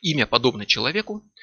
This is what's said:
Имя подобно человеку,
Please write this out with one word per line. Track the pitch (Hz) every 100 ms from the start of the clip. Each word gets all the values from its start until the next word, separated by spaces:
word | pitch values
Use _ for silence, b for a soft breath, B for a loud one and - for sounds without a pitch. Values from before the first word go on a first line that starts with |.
Имя | 175 147 113
подобно | 120 123 107 101
человеку, | - 120 196 214 214 - B